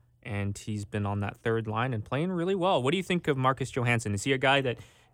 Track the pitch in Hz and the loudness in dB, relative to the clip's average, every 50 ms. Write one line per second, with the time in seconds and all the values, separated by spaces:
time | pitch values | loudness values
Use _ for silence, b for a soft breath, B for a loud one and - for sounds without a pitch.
0 | _ _ _ _ - - 104 101 101 101 98 - - - 107 104 101 - - 104 | _ _ _ _ -10 -6 -4 -4 -2 -4 -4 -6 -6 -6 -6 -6 -6 -6 -4 -4
1 | 101 101 101 101 101 101 - - - 117 113 113 107 107 107 110 120 131 123 107 | -2 -2 -2 -2 -4 -4 -6 -4 -2 0 0 0 0 -2 -2 -2 -2 -2 -2 -4
2 | 107 - 127 139 165 185 185 170 165 185 196 190 170 190 185 143 123 139 170 190 | -4 -4 -4 -2 -2 -2 -2 -2 0 0 0 2 2 4 4 4 2 2 0 0
3 | 175 - 190 170 - 160 139 135 127 131 131 - 135 - - 131 120 120 120 113 | 0 0 0 0 2 0 0 2 4 2 2 2 -2 -4 -2 0 2 2 2 2
4 | - 107 101 101 - 135 135 131 135 131 139 139 131 123 113 b b b b b | 2 0 -2 -2 0 0 0 2 4 4 4 4 2 0 -4 b b b b b
5 | b b | b b